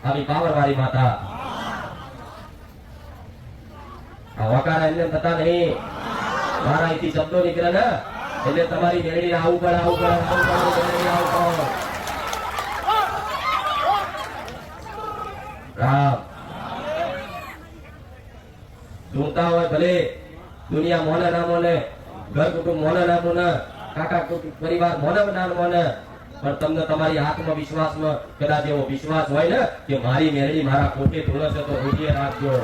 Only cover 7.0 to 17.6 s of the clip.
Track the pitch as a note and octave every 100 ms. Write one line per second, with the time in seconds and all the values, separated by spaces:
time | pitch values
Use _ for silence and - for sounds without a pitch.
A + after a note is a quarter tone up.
7 | E3 E3 - F3+ F3 E3+ E3+ F#3+ A#3 F#3+
8 | - - - - C3 D#3 E3 E3 F3 F3
9 | E3 E3+ F3 E3+ E3+ F3 F3 F3 F3 D3+
10 | D3 E3+ - - - - - - F3 -
11 | F3 F3 F3 E3+ E3+ D#3+ C#3+ - - -
12 | - - - - - - - - - A4
13 | G4+ - - D5+ - - - - F4 G4+
14 | F#4+ - - - - - - - A4 G#4
15 | G#4+ - - - - - - - B2+ C#3
16 | C#3 B2+ - - - - - - D5 D#5
17 | E5+ C#5 C#5 - C6+ B5+